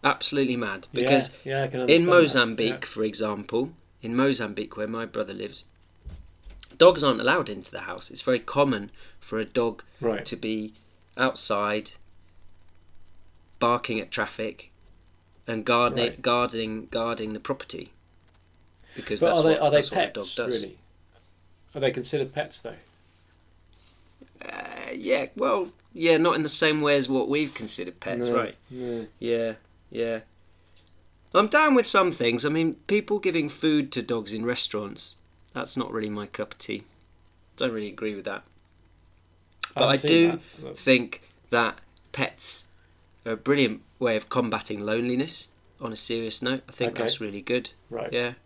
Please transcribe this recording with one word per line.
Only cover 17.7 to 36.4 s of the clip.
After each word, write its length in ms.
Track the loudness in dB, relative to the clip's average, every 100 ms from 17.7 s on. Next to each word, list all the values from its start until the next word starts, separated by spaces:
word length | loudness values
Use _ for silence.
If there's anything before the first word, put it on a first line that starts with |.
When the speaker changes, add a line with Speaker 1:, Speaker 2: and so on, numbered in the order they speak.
| -12 -12 -20 _ _ _ _ _ _ _ _ -20 -16
Speaker 1:
Because 240 | -8 0
Speaker 2:
But 100 | 2
Speaker 1:
that's 100 | 4
Speaker 2:
are 40 |
they, 60 | 4
Speaker 1:
what, 80 | 4
Speaker 2:
are 100 | 4
they 60 | 4
Speaker 1:
that's 140 | 2
what 60 | -2
a 80 | -4
dog 60 | -4
Speaker 2:
pets, 200 | -8 -6
Speaker 1:
does. 260 | -4 -4
Speaker 2:
really? 160 | -6 -14 _ _ _ _ _ _ _ _ _ -2
Are 60 |
they 100 | -2
considered 420 | -2 -4 -4 -4
pets, 280 | -6 -8 -8
though? 140 | -12 -16 -20 _ _ _ _ _ _ _ _ -20 _ _ _ _ -20 _
Speaker 1:
Uh, 500 | -16 -12 -12 -12 -12
yeah, 340 | -8 0 0 0 -2
well, 340 | 0 0 -2 -10 _
yeah, 240 | -2 4 6
not 180 | 6 2
in 80 |
the 60 | 0
same 320 | 2 2 4
way 140 | 4 4
as 140 | 4
what 180 | 0 2
we've 260 | 0 0
considered 460 | -6 -8 -6 -8 -8
pets, 280 | -6 -2 0
Speaker 2:
No, 80 | 0
Speaker 1:
right? 200 | 0 -8 _
Speaker 2:
no. 380 | -10 -6 -6 -8 _
Speaker 1:
Yeah, 360 | -2 0 -2 -6 _ _ _
yeah. 300 | -6 -4 -4 -8 _ _ _ _ -20 _ -20 _ _ _
I'm 140 | 2 4
down 280 | 4 6 6
with 100 | 8
some 260 | 6 6
things. 340 | 2 0 2 0
I 40 |
mean, 260 | 2 0 -2 0
people 320 | 0 2 -2
giving 300 | 0 0 -2
food 420 | 0 2 2 2
to 80 | -4
dogs 320 | -2 -4 -4
in 120 | -4 -2
restaurants, 680 | 0 0 -2 -6 -2 -2 -2 _ _ -12
that's 240 | -8 -6 -4
not 140 | -4
really 180 | -4 -4
my 160 | -6 -8
cup 280 | -8